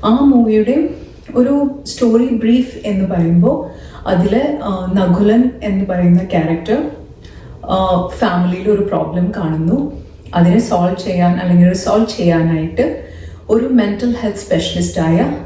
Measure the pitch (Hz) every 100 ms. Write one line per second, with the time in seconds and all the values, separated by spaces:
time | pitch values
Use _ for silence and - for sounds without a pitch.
0 | 208 240 277 247 220 214 214 285 - -
1 | - - - 240 254 285 277 - - -
2 | 240 226 247 226 220 247 247 - 214 196
3 | 185 170 165 175 220 302 - - - -
4 | - 175 202 214 294 294 214 185 185 190
5 | 180 180 208 226 254 - 208 196 196 180
6 | 180 175 185 165 160 165 - 254 320 -
7 | - - - - - - - 190 190 180
8 | 185 - 220 180 180 185 202 202 - -
9 | 156 170 185 214 165 156 160 247 285 -
10 | - - - 175 175 220 - 180 180 185
11 | - 180 175 175 180 175 175 190 - 214
12 | 226 - 170 165 165 160 160 - 285 -
13 | - - - - - 220 262 254 202 202
14 | 240 226 214 202 - 170 170 170 175 -
15 | 160 170 277 285